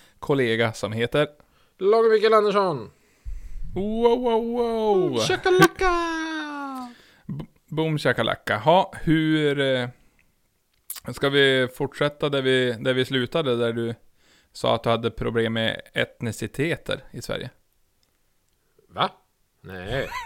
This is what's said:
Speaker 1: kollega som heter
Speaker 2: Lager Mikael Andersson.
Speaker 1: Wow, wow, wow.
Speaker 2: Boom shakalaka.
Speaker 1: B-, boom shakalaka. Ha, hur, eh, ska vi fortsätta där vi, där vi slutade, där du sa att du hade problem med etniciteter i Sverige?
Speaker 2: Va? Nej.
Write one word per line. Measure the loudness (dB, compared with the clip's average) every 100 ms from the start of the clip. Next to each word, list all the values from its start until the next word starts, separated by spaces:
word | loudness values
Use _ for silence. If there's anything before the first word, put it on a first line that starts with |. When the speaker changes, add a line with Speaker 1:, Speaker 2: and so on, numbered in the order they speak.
| _ _
Speaker 1:
kollega | -2 0 2 2 0
som | -2 -6
heter | -4 0 0 0 -4 _ _ _ _
Speaker 2:
Lager | 2 4 4
Mikael | 4 6
Andersson. | 4 4 2 0 -2 -8 -18 _ _ -12 -10 -10 -8 -6
Speaker 1:
Wow, | -4 -4 2 2 2
wow, | 2 0
wow. | 0 -2 -2 0 2 4 2
Speaker 2:
Boom | 2
shakalaka. | 0 0 2 4 4 2 0 0 -2 -4 -6 -8 -8 -10 -10 -10 -12 -18 _ _ -12
Speaker 1:
B-, | -12 -12 _ _
boom | -4 -2 0
shakalaka. | 0 0 0 -2 -2 0
Ha, | 4 4 2 -2
hur, | 0 2 2 2 2 0
eh, | 0 0 -2 -8 _ _ _ _ _ _ _ _ -18 -14 -12
ska | -4 0
vi | 4 4 4 0
fortsätta | -2 -8 -2 -4 -2 -2
där | 0
vi, | 2 2 2 0
där | 0
vi | 0
slutade, | 0 -2 -2 -2 0 0
där | 0
du | -2 -4 -6 _ _ _ _ _
sa | -4 0
att | 0
du | 2
hade | 0 -2
problem | -4 -2 0 0
med | 0 -2 -4 -6
etniciteter | -4 -4 -4 -8 -6 -8 -4 -4 -4 -4 -8 -8
i | -14
Sverige? | -8 -8 -10 -16 _ _ _ _ _ _ _ _ _ _ _ _ _
Speaker 2:
Va? | -4 -4 -4 _ _ _ _
Nej. | -16 -12 -6 -6 -6 -8